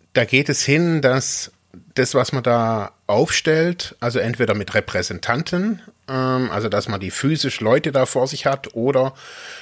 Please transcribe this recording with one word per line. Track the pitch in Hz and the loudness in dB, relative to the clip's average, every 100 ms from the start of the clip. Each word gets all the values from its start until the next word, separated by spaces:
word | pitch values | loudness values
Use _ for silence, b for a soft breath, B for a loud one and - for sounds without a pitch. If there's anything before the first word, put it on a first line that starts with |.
| _ | _
da | 127 117 | 0 2
geht | 131 143 | 2 2
es | 139 | 0
hin, | - 147 170 160 | 2 2 4 2
dass | 135 131 - - - _ _ - - - | 2 2 0 -4 -8 _ _ -20 -6 -2
das, | 127 | 2
was | 135 127 | 2 0
man | 135 | 0
da | 120 120 113 110 98 - - | 2 2 2 -2 -4 -8 0
aufstellt, | 104 160 - 160 156 170 175 - - | 2 2 0 2 2 2 -2 -8 -6
also | 120 113 | -2 0
entweder | 110 113 110 | -2 0 0
mit | 104 98 107 | 0 -2 -2
Repräsentanten, | - 95 - 90 - 123 - 180 208 196 - - - | -2 -4 -4 -4 -2 -2 -2 -2 -2 -4 -8 -20 -6
ähm, | 131 131 127 123 | -2 0 0 0
also | 98 110 | -2 0
dass | 104 - | -2 -2
man | 101 | -4
die | 92 | -4
physisch | - 139 156 135 - | -2 0 0 -2 -2
Leute | 110 135 165 | 2 2 2
da | 143 127 | 0 2
vor | 131 135 | 2 0
sich | 147 143 | 0 -2
hat | 135 - 113 | -2 -6 -2
oder | 123 135 131 B B B B B | 0 2 0 B B B B B